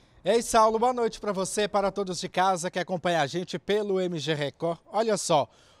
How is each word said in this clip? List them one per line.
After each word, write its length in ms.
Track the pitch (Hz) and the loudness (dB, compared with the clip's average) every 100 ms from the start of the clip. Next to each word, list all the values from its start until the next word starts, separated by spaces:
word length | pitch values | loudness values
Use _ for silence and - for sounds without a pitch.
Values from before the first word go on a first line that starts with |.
| _ _ | _ _
Ei, 180 | 170 233 | 0 2
Saulo, 380 | - 233 220 220 | 4 4 4 4
boa 140 | 247 | 2
noite 260 | 247 226 - | 2 -2 -2
pra 140 | 208 | -4
você, 340 | 190 185 - 208 | -4 -2 -2 0
para 240 | 202 196 | 0 0
todos 300 | 196 185 175 | -2 -4 -6
de 80 | 185 | -4
casa 420 | 180 190 180 175 | 2 2 2 -2
que 80 | 185 | -4
acompanham 400 | 175 180 180 170 | -4 -2 0 0
a 80 | 139 | 0
gente 320 | 170 - 180 | -2 -6 -6
pelo 400 | - 208 208 190 | -2 -2 0 0
M 180 | 180 170 | -2 -2
G 160 | 139 | -2
Record. 460 | 151 143 - 165 170 - | -2 -4 -4 -6 -6 -4
Olha 280 | 202 226 196 | -2 0 0
só, 320 | - 151 127 _ _ | 2 2 0 _ _